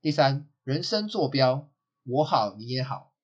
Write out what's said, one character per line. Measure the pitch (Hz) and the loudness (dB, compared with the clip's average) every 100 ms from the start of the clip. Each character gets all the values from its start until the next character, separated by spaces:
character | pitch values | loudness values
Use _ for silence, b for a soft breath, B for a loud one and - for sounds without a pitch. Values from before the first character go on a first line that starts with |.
第 | 160 | -2
三， | 147 139 139 - _ | 2 2 2 -6 _
人 | - 147 | -4 -4
生 | 151 214 107 | -2 -4 -2
坐 | 214 139 | -2 0
标， | 139 131 131 147 _ _ _ | 4 2 2 -4 _ _ _
我 | - 127 | -4 0
好 | 151 147 104 101 | 2 2 0 -4
你 | 117 | -8
也 | 127 | -6
好 | 131 127 - _ | -6 -8 -14 _